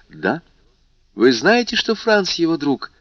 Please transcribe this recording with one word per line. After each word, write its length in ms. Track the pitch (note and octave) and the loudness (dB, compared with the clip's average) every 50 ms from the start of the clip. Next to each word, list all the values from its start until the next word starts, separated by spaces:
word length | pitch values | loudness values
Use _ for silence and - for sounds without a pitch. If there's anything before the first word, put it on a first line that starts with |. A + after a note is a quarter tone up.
| _ _ | _ _
«Да? 340 | - D#2 D#2 F#2+ C3+ E3 - _ _ _ _ _ _ _ _ _ _ _ _ _ _ | -12 -4 -4 -4 -4 -4 -8 _ _ _ _ _ _ _ _ _ _ _ _ _ _
Вы 180 | G2+ A2+ C3+ | 2 2 2
знаете, 440 | B2 A2 C3+ F#3+ A3+ B3 A#3 - A#3 | 2 2 2 2 2 2 0 -2 -4
что 180 | G#3 - - A3 | -4 -2 -2 -4
Франц 400 | - - A3+ G#3+ G#3 F#3 - - | -2 0 0 2 2 0 -2 -2
его 220 | - E3 D#3+ E3 | -2 -2 -2 -2
друг?» 340 | D3+ C#3+ C#3+ C3 - - - _ _ | -2 0 -2 -2 -2 -4 -14 _ _